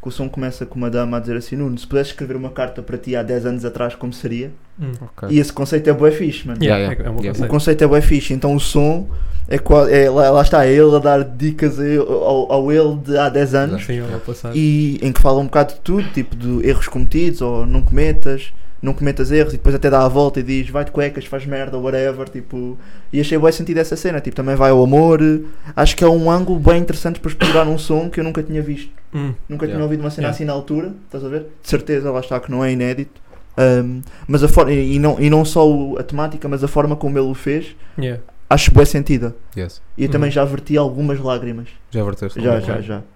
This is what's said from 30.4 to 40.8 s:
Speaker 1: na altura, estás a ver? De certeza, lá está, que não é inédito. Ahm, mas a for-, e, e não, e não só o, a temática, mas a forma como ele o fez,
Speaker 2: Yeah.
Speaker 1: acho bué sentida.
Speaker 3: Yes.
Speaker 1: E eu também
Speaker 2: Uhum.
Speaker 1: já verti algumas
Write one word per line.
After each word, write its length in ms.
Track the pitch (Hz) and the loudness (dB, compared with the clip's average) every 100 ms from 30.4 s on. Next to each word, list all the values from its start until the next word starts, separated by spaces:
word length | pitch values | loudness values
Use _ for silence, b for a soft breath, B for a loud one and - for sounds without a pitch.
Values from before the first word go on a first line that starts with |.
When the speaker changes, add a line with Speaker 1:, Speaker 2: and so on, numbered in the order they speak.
Speaker 1:
na 80 | 147 | -6
altura, 400 | 139 139 151 180 202 - | -6 -4 -6 -6 -12 -14
estás 180 | 139 | -12
a 40 | 135 | -8
ver? 140 | 151 151 - | -10 -10 -16
De 60 | - | -4
certeza, 400 | 143 - 147 139 | -4 -2 -4 -2
lá 80 | 127 | -6
está, 180 | 127 127 | -6 -8
que 100 | 123 | -6
não 120 | 127 | -4
é 80 | 131 | -2
inédito. 500 | 127 123 127 139 - b b - - | -2 -2 -4 -8 -14 b b -14 0
Ahm, 440 | 131 123 123 127 135 B B | 2 2 0 -8 -12 B B
mas 160 | 143 | 2
a 60 | 147 | 6
for-, 200 | 175 143 | 6 6
e, 280 | 143 135 139 | 2 0 0
e 20 | |
não, 200 | 147 139 | 0 2
e 100 | 147 | 2
não 140 | 151 156 | 4 2
só 200 | - 156 | 4 4
o, 260 | 143 139 170 | 4 -2 -8
a 40 | |
temática, 440 | 165 147 156 151 147 | -6 -6 -6 -6 -8
mas 140 | 139 | -4
a 40 | 139 | -2
forma 280 | 151 147 151 | 0 0 -2
como 200 | 143 139 | -2 -2
ele 120 | 135 | -2
o 60 | |
fez, 420 | 131 - 147 165 - b b | -4 -6 -6 -6 -14 b b
Speaker 2:
Yeah. 240 | 131 117 - - - | -8 -8 -12 -16 0
Speaker 1:
acho 200 | 143 - | 2 6
bué 120 | - | 8
sentida. 500 | 143 147 143 135 120 120 - 104 | 6 2 0 -2 -2 -8 -14 -10
Speaker 3:
Yes. 240 | 87 - - - | -10 -10 -12 -6
Speaker 1:
E 60 | |
eu 60 | 135 | -2
também 180 | 143 147 | 0 0
Speaker 2:
Uhum. 40 | |
Speaker 1:
já 100 | 143 | 0
verti 320 | 139 139 - | 0 -2 -2
algumas 440 | 147 | 0